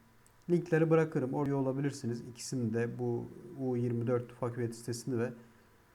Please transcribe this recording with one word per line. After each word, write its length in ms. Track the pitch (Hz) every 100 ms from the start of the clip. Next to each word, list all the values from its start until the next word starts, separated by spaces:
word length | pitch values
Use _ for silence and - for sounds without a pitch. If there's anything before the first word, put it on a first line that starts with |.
| - - - - -
Linkleri 400 | 175 170 156 160
bırakırım. 440 | 160 160 156 127
Oraya 200 | 147 139
olabilirsiniz. 640 | 139 131 131 143 123 117 117
İkisini 540 | 127 120 - 131 117
de 240 | 117 117 123
bu 260 | 123 120 120 - - 135
U 160 | 131 120
yirmi 300 | 120 117 117
dört 260 | 123 123
Faküet 420 | - 123 117 117
sitesini 440 | - - 117 - 120
ve 140 | 123 127 - - - - _